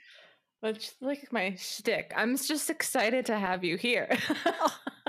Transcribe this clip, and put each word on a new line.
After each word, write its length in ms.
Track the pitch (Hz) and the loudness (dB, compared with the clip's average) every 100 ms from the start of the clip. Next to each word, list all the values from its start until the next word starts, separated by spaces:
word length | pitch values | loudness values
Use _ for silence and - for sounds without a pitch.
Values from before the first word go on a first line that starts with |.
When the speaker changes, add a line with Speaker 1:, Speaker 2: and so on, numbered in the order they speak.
| - - - _ _ _ | -20 -20 -20 _ _ _
Speaker 1:
Let's 320 | 220 220 - - | -4 -4 -8 -8
look 180 | 262 285 | -6 -4
at 100 | 285 | -4
my 220 | 233 190 185 | -2 0 -2
shtick. 560 | - - - 180 - - | -8 -4 0 0 0 0
I'm 200 | 214 262 | 2 0
just 340 | 269 302 - | 0 0 -2
excited 560 | 320 - 269 214 254 247 | -2 0 2 2 2 2
to 120 | 214 | 0
have 260 | 190 180 | 0 0
you 120 | 180 180 | 0 0
here. 320 | 240 220 - | 2 2 2
<laughs> 340 | 220 - 311 339 | 2 2 0 0
Speaker 2:
Oh, 300 | - 311 - - - | 2 2 0 -8 -10